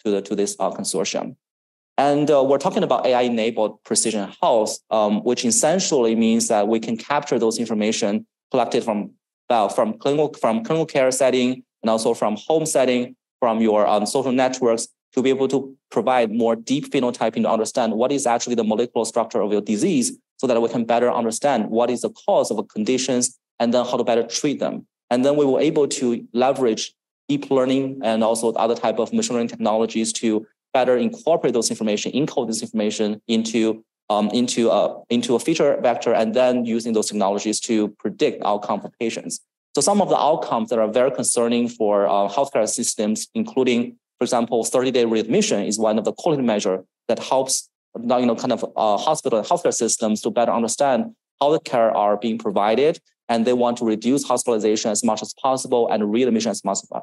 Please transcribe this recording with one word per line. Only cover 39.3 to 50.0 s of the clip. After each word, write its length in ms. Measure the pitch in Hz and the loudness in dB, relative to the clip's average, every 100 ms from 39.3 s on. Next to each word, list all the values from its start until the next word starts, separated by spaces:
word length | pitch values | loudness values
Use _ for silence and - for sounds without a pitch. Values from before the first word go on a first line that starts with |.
| - _ _ _ - | -12 _ _ _ -2
So 60 | |
some 200 | 143 208 | 2 2
of 80 | 175 | 4
the 80 | 151 | 2
outcomes 520 | 139 165 - 123 110 | 2 0 0 -4 -2
that 100 | 117 | 0
are 80 | 110 | 2
very 240 | 117 131 | 2 2
concerning 560 | 131 120 - 117 120 120 | 0 -2 0 2 2 0
for, 400 | - 107 104 101 | 0 2 2 4
uh, 200 | 101 101 | 2 0
healthcare 380 | - 139 131 110 | 0 -2 0 0
systems, 600 | - 120 - 107 107 - 113 | -2 -4 -2 -2 -2 -6 -6
including, 600 | 110 - 127 120 120 - _ - | -4 0 2 2 -2 -8 _ -6
for 60 | |
example, 400 | 120 123 117 120 | -2 0 0 0
thirty-day 420 | 113 131 131 123 117 | 0 0 0 2 2
readmission 600 | 110 107 170 208 104 101 | 2 0 0 2 0 -2
is 120 | 107 | 0
one 220 | 110 110 | 0 0
of 60 | 107 | -2
the 80 | |
quality 280 | - 180 143 | -2 0 0
measure 420 | 120 104 101 92 - _ - | 0 0 0 -2 -6 _ -4
that 100 | 113 | -4
helps, 500 | - 131 135 - - _ _ 110 | 0 0 0 -4 -6 _ _ -8
you 260 | 120 127 123 | -2 0 2
know, 100 | 110 | 0
kind 180 | 127 | -2
of, 100 | 110 - - | -4 -4 -2
uh, 180 | 107 104 | 0 0
hospital 440 | - 156 135 113 | 0 -2 0 -2
and 80 | - | 0
healthcare 260 | 175 139 | 0 0
systems 480 | 113 113 - | 0 -2 -2